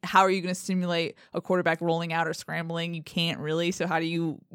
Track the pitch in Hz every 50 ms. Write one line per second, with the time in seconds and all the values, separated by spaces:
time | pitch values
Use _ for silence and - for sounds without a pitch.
0 | - 175 - 190 190 190 190 190 170 180 185 - - - 185 185 180 175 170 170
1 | 170 - - - - - - 175 - - 185 180 170 165 165 165 170 170 165 165
2 | 170 170 160 165 165 160 - - - - 160 165 165 165 165 170 165 170 170 165
3 | 151 - - 175 170 165 - - 147 151 156 165 170 170 180 - - 180 160 165
4 | 165 165 170 165 165 160 - - - _